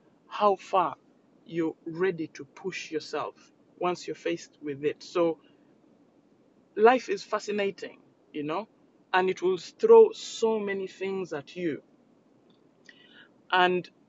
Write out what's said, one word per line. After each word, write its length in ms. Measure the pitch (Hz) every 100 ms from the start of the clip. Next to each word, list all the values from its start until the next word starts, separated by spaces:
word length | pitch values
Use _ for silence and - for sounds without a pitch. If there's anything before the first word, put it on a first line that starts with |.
| _ _ -
how 280 | - 208 359
far 400 | - 190 165 127 _ _ _ _ -
you're 300 | 165 160 - -
ready 420 | 165 190 165 151
to 160 | -
push 460 | 139 - 190 - -
yourself 440 | 156 - 151 107 - - _ _ -
once 280 | 175 175 -
you're 100 | 156
faced 400 | 170 170 - _
with 220 | 147 139
it. 180 | 147 -
So 360 | - 180 170 160 _ _ _ _ _ _ _ _ _ _ _ _ _ 190
life 320 | 220 254 -
is 140 | 196
fascinating, 760 | - 208 208 208 196 185 143 - _ _ _
you 100 | 151
know, 240 | 147 170 220 _ _ _ _
and 160 | 185 185
it 120 | 185
will 160 | 180 185
throw 540 | - - 220 226 220
so 460 | - - - 226 220
many 280 | 202 196 185
things 460 | - 190 190 180
at 220 | 151 -
you. 280 | 175 175 120 - _ _ _ _ _ _ _ _ _ - - - - - _ -
And 360 | 185 180 180 - _